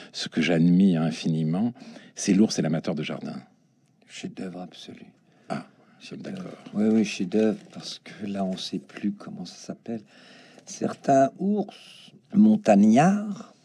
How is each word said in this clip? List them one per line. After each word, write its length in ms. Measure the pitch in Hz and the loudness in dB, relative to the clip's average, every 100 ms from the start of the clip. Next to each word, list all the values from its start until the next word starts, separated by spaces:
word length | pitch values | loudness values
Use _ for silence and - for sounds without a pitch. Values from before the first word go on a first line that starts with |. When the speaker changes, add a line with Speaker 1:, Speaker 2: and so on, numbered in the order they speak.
| - | -16
Speaker 1:
ce 160 | - - | -12 -6
que 140 | - | -2
j'admire 600 | 80 82 87 90 98 82 | 0 2 4 6 4 4
infiniment, 720 | 80 - 82 80 78 87 117 - - - - | 0 -4 -4 -2 -2 -2 -2 -6 -16 -20 -20
c'est 200 | - - | -6 0
L'ours 260 | 98 110 - | 2 2 0
et 20 | |
l'amateur 320 | 76 80 - | -2 -2 -4
de 80 | 76 | -6
jardin. 400 | - - - - - _ _ _ _ _ _ | -8 -10 -12 -14 -18 _ _ _ _ _ _
Speaker 2:
Chef-d'œuvre 540 | - - - 95 87 | -14 -14 -12 -12 -12
absolu. 440 | 90 - - - - _ _ _ - | -16 -16 -20 -20 -20 _ _ _ -10
Speaker 1:
Ah, 160 | - - _ _ _ | -10 -10 _ _ _
Speaker 2:
Chef-d'œuvre. 380 | - - - - | -18 -16 -12 -12
Speaker 1:
d'accord. 220 | - - - | -14 -16 -8
Speaker 2:
Oui, 120 | 104 110 | 0 2
oui, 200 | 113 101 | 4 2
chef-d'œuvre, 540 | - 90 107 110 90 - | -2 -2 2 2 0 -10
parce 260 | - - - | -16 -16 -16
que 240 | - 92 101 | -18 -14 -10
là, 180 | 98 95 | -6 -6
on 120 | 92 | -6
sait 220 | - 95 | -8 -10
plus 340 | - - 101 | -12 -8 -6
comment 320 | 101 - - 90 | -6 -14 -16 -16
ça 100 | - | -16
s'appelle. 460 | - 87 - 117 - _ - - - - - | -16 -16 -12 -12 -14 _ -20 -20 -20 -20 -20
Certains 640 | - - - - 135 135 - | -8 -8 -4 2 4 4 0
ours 720 | 196 208 202 - - - - - _ | -2 -2 -4 -12 -20 -20 -20 -20 _
montagnards, 1200 | 101 107 104 110 101 107 120 175 208 214 196 - _ | 4 6 6 4 6 6 6 4 2 -4 -10 -14 _